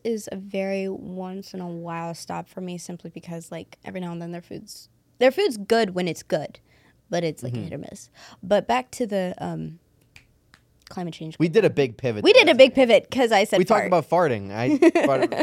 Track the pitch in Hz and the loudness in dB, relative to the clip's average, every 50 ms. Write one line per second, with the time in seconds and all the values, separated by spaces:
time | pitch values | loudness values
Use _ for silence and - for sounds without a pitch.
0 | _ 226 233 214 208 - - 196 190 202 196 190 190 190 196 196 190 190 190 - | _ -6 -6 -6 -6 -10 -12 -12 -12 -8 -6 -6 -4 -2 -4 -4 -4 -4 -6 -8
1 | - - 180 185 185 185 185 196 196 - - 190 180 175 170 170 170 170 165 165 | -10 -12 -12 -10 -10 -10 -12 -12 -14 -14 -12 -12 -10 -10 -10 -10 -10 -10 -10 -8
2 | 165 170 170 - - - 170 170 170 - - - 185 180 180 175 - - 175 170 | -8 -8 -10 -12 -12 -12 -10 -10 -10 -12 -12 -12 -10 -10 -10 -12 -12 -12 -14 -14
3 | - 170 - 165 - - 170 165 165 - - 160 - - - _ _ - 190 185 | -14 -16 -18 -16 -14 -12 -14 -14 -12 -14 -14 -14 -14 -16 -20 _ _ -14 -12 -10
4 | 180 175 170 170 170 170 175 170 175 _ - - - - - - - _ _ _ | -10 -8 -10 -10 -10 -10 -12 -14 -14 _ -16 -16 -16 -18 -20 -20 -20 _ _ _
5 | _ _ _ _ 240 262 262 - 403 415 247 214 196 - 226 226 226 196 180 185 | _ _ _ _ 4 4 4 4 0 0 0 -4 -2 0 2 2 2 0 -2 -4
6 | 180 175 156 - - _ - 160 143 - - - _ _ _ _ _ _ _ _ | -4 -4 -4 -8 -6 _ -4 -4 -4 -6 -12 -18 _ _ _ _ _ _ _ _
7 | _ _ - 175 170 160 151 - - 131 120 120 104 - - 139 - - - - | _ _ -4 -2 -2 -2 -6 -6 -8 -8 -6 -6 -8 -8 -10 -10 -12 -14 -16 -18
8 | - _ _ - - - - _ - 180 202 202 - - 233 254 247 - - - | -20 _ _ -20 -20 -20 -20 _ -2 0 0 0 2 0 -2 -2 -2 -6 -6 -6
9 | 254 208 202 196 185 180 - - - 175 165 160 160 156 160 170 _ _ _ _ | -6 -4 -2 -2 -2 -4 -6 -6 -8 -8 -8 -8 -8 -10 -12 -16 _ _ _ _
10 | _ _ _ - _ _ _ _ _ _ _ _ _ _ _ _ _ - - - | _ _ _ -20 _ _ _ _ _ _ _ _ _ _ _ _ _ -16 -10 -8
11 | 180 170 160 - 165 160 156 - 151 175 156 220 196 160 117 - 139 123 113 - | -8 -8 -8 -10 -12 -12 -2 -2 -2 2 4 4 4 4 2 2 -2 -2 -2 -6
12 | - 127 113 104 - 330 427 494 440 311 311 233 262 262 - 269 269 233 226 185 | -4 -4 -4 2 4 6 6 8 8 6 8 8 8 8 8 4 4 6 6 4
13 | - - - 240 262 226 226 196 202 214 - 185 185 - 226 208 208 196 185 170 | 4 2 -2 0 2 4 4 4 4 4 2 2 4 4 2 2 2 2 2 2
14 | 143 - 165 170 180 151 120 107 98 98 98 107 123 269 302 262 349 320 - 339 | 2 2 2 2 2 2 0 -2 -4 -6 -6 -2 0 0 2 6 6 6 6 6
15 | - - 135 131 - - - - | 2 2 2 2 0 -2 -2 -4